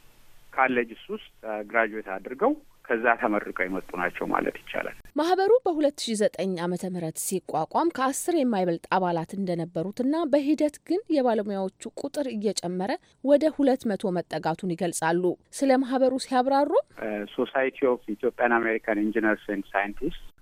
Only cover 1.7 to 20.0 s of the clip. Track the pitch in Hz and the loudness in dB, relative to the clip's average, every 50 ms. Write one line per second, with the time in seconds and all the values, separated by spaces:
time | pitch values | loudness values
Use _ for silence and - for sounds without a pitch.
1.7 | 110 117 113 110 107 110 - 98 95 92 - - 127 135 202 269 302 - - - | 0 0 0 0 -2 -8 -8 -8 -8 -8 -8 -12 -4 0 0 0 0 -2 -6 -16
2.7 | - _ - - 123 110 117 120 117 - 123 107 104 104 - 101 - - 92 92 | -20 _ -6 -4 -2 2 2 2 2 2 0 0 0 -2 -2 -4 -4 -4 -4 -4
3.7 | 95 92 - - - 90 90 87 87 - - - - - - - - - - - | -4 -6 -6 -8 -6 -4 -4 -4 -4 -4 -4 -2 0 0 0 -2 -4 -6 -10 -8
4.7 | - - - - - - - - - 277 311 339 370 370 381 403 466 508 - 381 | -8 -8 -8 -8 -10 -14 -18 -8 -6 -4 0 0 0 2 4 4 4 4 2 0
5.7 | 320 302 302 285 - - - 226 220 208 214 - - - 180 190 185 165 175 175 | 0 0 0 0 -2 -4 -6 -4 0 0 0 0 0 -2 -4 -4 -4 -4 -4 -4
6.7 | 180 175 - 180 185 180 165 160 - - - - 196 180 - - - 151 160 - | -4 -4 -4 -6 -6 -6 -6 -6 -6 -6 -6 -4 -4 -4 -4 -4 -4 -4 -2 0
7.7 | - 247 320 339 - - 262 262 269 - - 359 349 320 262 247 220 190 185 175 | 0 0 0 0 0 0 -2 -2 -2 -2 -2 0 0 2 2 2 2 2 2 0
8.7 | 165 165 - - 175 190 185 175 170 160 165 - - 196 196 180 170 170 165 175 | 0 -2 -2 -2 0 0 2 0 0 -2 -4 -4 -6 -4 -4 -2 -2 -4 -4 -4
9.7 | 175 165 165 196 - - 247 269 302 330 339 262 262 302 269 285 311 - 302 294 | -4 -4 -6 -4 -4 -2 -2 0 0 0 2 2 2 2 4 2 2 2 2 0
10.7 | - - _ - 320 415 - - 311 277 247 247 214 220 202 208 202 196 190 190 | -2 -6 _ -4 -2 -2 -2 0 0 2 2 2 2 0 0 -2 -4 -4 -4 -4
11.7 | - _ - 226 - - - 277 - 302 277 254 233 208 202 208 185 - - 175 | -6 _ -14 -14 -10 -8 -8 -6 -4 -4 -4 -4 -4 -2 -2 -2 -2 -2 -4 -4
12.7 | 180 180 185 226 302 - _ _ _ _ - 262 285 277 311 311 - - 285 262 | -2 -2 -2 -2 -4 -6 _ _ _ _ 4 6 6 6 6 4 2 4 4 4
13.7 | 262 - - 233 196 - - 190 180 175 - - - 156 - 160 165 - - 180 | 4 2 0 -2 -2 0 0 0 0 -2 -2 -2 -4 -2 0 -2 -2 0 -2 -4
14.7 | 170 - 190 175 151 - 160 160 170 180 180 180 - - _ _ - - 277 269 | -2 -2 -2 -2 -2 0 0 2 2 2 2 0 0 -2 _ _ -4 2 4 4
15.7 | 262 262 269 233 269 247 269 254 262 262 - - 262 254 247 269 277 277 294 294 | 4 4 4 2 2 2 4 4 2 0 -2 0 2 2 4 4 4 4 4 4
16.7 | 370 539 - _ - - - 110 107 104 104 104 - - 123 - - 139 131 131 | 2 0 0 _ -6 -8 -6 -4 -4 -4 -6 -4 -2 -2 -2 0 0 0 0 0
17.7 | 131 - 139 127 123 117 - - 104 - - 120 - - 123 120 120 117 113 113 | 0 2 2 2 2 0 -2 -6 -6 -2 -2 -2 2 2 2 4 4 4 4 2
18.7 | 110 113 - 117 107 101 107 110 104 113 107 110 107 - - - 104 98 - - | 0 0 0 0 0 0 0 0 0 2 2 2 0 0 -2 -4 -4 -4 -4 -2
19.7 | - 98 101 104 107 - | -2 -2 -2 -2 -4 -6